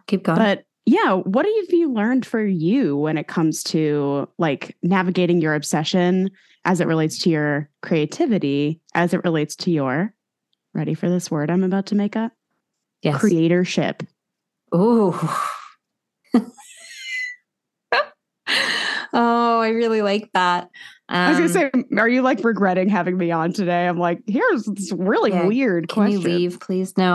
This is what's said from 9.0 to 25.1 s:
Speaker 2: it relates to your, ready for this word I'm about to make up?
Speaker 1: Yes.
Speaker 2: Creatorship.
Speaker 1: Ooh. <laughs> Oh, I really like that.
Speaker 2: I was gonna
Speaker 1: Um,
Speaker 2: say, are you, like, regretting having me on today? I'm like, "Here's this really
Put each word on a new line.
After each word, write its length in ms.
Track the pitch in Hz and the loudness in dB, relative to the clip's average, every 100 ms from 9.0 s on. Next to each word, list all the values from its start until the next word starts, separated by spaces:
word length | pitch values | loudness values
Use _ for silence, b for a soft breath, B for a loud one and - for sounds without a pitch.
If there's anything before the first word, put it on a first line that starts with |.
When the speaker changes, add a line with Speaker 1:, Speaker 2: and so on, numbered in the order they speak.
| 175 | 0
Speaker 2:
it 100 | 180 | 0
relates 320 | 180 165 156 - | 0 -2 -2 -4
to 140 | - | -2
your, 440 | 160 131 139 214 - _ _ _ _ _ | 0 0 -2 -4 -8 _ _ _ _ _
ready 220 | 165 151 | -6 -4
for 160 | 160 175 | -4 -2
this 200 | 180 - | -2 -4
word 200 | 156 151 | -4 -2
I'm 120 | 180 | 0
about 240 | 185 196 196 | 0 -2 -2
to 80 | |
make 220 | 208 208 220 | -2 -2 -4
up? 160 | 226 - _ _ _ _ _ _ | -6 -10 _ _ _ _ _ _
Speaker 1:
Yes. 160 | 151 139 | -4 0
Speaker 2:
Creatorship. 840 | 214 170 160 175 180 - - - - _ _ _ _ _ _ | 2 2 4 2 0 -2 -2 -4 -12 _ _ _ _ _ _
Speaker 1:
Ooh. 400 | 170 220 233 190 - 160 B B B B - _ _ _ _ _ | 2 4 4 2 0 -4 B B B B -20 _ _ _ _ _
<laughs> 80 | 233 - - - - 659 719 - 1017 988 - _ _ _ _ _ - 587 - _ _ - B B B B B B 240 | 0 0 -8 -20 -20 -20 -16 -10 -8 -8 -12 _ _ _ _ _ -2 -2 -10 _ _ -4 B B B B B B 0
Oh, 440 | 233 233 233 226 | 2 2 2 2
I 80 | 226 | 0
really 340 | 226 233 220 | 0 0 0
like 280 | 208 208 214 | 0 -2 -2
that. 340 | 185 180 180 - B B B - | 0 2 0 -4 B B B -6
Speaker 2:
I 200 | 175 180 | 0 2
was 80 | - 165 | 4 2
gonna 120 | 170 277 254 | 2 2 0
Speaker 1:
Um, 80 | - | 0
Speaker 2:
say, 80 | 196 | 2
are 100 | 233 | 2
you, 140 | 254 | 4
like, 200 | 254 240 | 2 2
regretting 460 | 233 196 196 180 190 | 0 2 2 2 2
having 280 | 196 180 185 | 2 0 0
me 140 | 170 | 0
on 220 | 165 165 | 0 -2
today? 340 | 180 175 175 180 | -2 0 0 0
I'm 120 | 175 | 0
like, 220 | 175 175 - | -2 -2 -2
"Here's 380 | 233 480 302 | 0 2 0
this 260 | 208 202 190 | -2 -6 -6
really 380 | 175 190 | -4 0